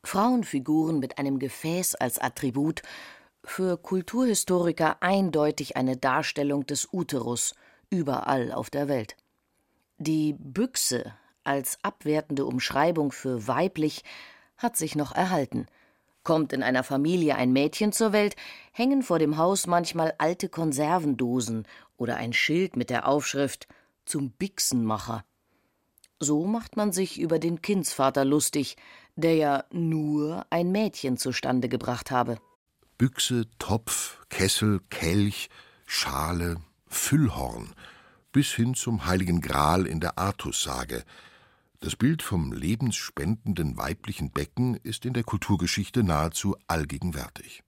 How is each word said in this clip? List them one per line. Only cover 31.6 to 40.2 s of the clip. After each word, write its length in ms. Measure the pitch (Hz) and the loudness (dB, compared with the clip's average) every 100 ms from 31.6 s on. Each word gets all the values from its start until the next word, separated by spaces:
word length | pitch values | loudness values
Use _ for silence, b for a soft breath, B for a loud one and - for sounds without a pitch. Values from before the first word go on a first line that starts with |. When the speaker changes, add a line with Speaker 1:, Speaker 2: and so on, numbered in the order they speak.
| 123 | 0
Speaker 1:
gebracht 420 | 123 - 123 - | -2 -2 -6 -2
habe. 280 | 127 120 113 _ _ _ _ _ - | 0 0 -4 _ _ _ _ _ 0
Speaker 2:
Büchse, 480 | 135 - - 123 113 _ | 0 2 0 0 -2 _
Topf, 600 | - 107 - - - - - | -2 -2 0 -4 -6 -12 -10
Kessel, 520 | - 95 - 107 98 _ | 0 2 4 2 2 _
Kelch, 580 | - 82 98 101 - - B B B B | -4 0 2 2 -2 -12 B B B B
Schale, 720 | - - 67 78 87 87 85 - _ _ | -4 -2 -2 -2 -2 -2 -4 -10 _ _
Füllhorn, 840 | - - 147 131 76 64 57 52 - B B B B B | -4 2 4 4 0 -6 -8 -12 -16 B B B B B
bis 160 | 139 143 | 0 0
hin 260 | - 120 | 0 0
zum 320 | 127 - 110 78 | 0 -2 -2 2
Heiligen 340 | 92 90 85 | 2 4 2
Gral 460 | 71 69 73 90 92 | 2 2 4 4 2
in 140 | 80 | 0
der 180 | 82 | -2
Artussage. 840 | - | -2